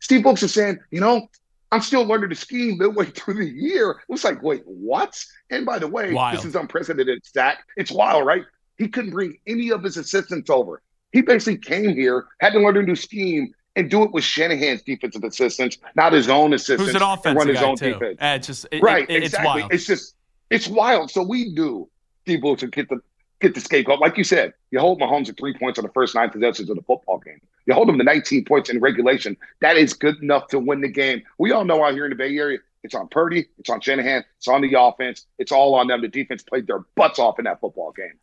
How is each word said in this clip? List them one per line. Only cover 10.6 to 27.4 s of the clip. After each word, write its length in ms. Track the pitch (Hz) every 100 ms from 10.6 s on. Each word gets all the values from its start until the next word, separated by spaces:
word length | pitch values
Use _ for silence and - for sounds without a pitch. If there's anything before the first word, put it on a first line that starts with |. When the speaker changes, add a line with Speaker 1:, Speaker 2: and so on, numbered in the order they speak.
| 95 76 _ _ _
Speaker 1:
He 100 | 262
basically 340 | 220 233 220 180
came 360 | - 180 214 131
here, 300 | 127 127 - -
had 120 | 208
to 80 | 208
learn 160 | 202 196
a 60 |
new 120 | 185
scheme, 580 | 160 - 208 185 156 131 _ _
and 160 | - 151
do 140 | 208
it 80 | 208
with 100 | 160
Shanahan's 600 | - 156 170 147 147 120
defensive 420 | - 123 120 107
assistants, 540 | 107 - 123 - 127 - - 160
not 160 | 165
his 160 | 156 117
own 240 | 139 151
assistants, 400 | 135 - 131 196
Speaker 2:
Who's 20 |
an 80 | 190
Speaker 1:
and 160 | 196 190
Speaker 2:
offensive 180 | 160 147
Speaker 1:
run 100 | 143
his 100 | 131
Speaker 2:
guy, 60 | 135
Speaker 1:
own 100 | 131
Speaker 2:
too. 160 | 131
Speaker 1:
defense. 240 | 107 113 -
Speaker 2:
Uh, 140 | 147 143
it's 100 | 147
just, 200 | 131 -
it, 120 | 156
Speaker 1:
Right, 260 | 214 180 135
Speaker 2:
it, 60 | 165
it's 100 | 160
Speaker 1:
exactly. 280 | 196 - 147
Speaker 2:
wild. 100 | 151
Speaker 1:
It's 120 | 170 208
just, 280 | 185 - _ _ _ -
it's 180 | 226 208
wild. 420 | 214 233 208 151
So 120 | 196
we 240 | 185 247 233
knew 420 | 160 151 101 - _ _ _
Steve 200 | 143 156
Wilks 180 | 143 131
would 80 | 123
get 180 | 143 -
the, 120 | 123 - _ _ -
get 140 | 190 123
the 40 |
scapegoat. 380 | - 147 127 143
Like 180 | 156 208
you 60 |
said, 300 | 185 175 92 - -
you 80 | 131
hold 220 | 175 165
Mahomes 260 | 123 143 113
to 60 |
three 220 | - 139 131
points 200 | 127 117
on 40 |
the 80 | 107
first 220 | 131 123
nine 160 | 117 117
possessions 400 | 107 117 113 92
of 60 | 85
the 60 |
football 360 | - 123 - 90
game. 220 | 78 76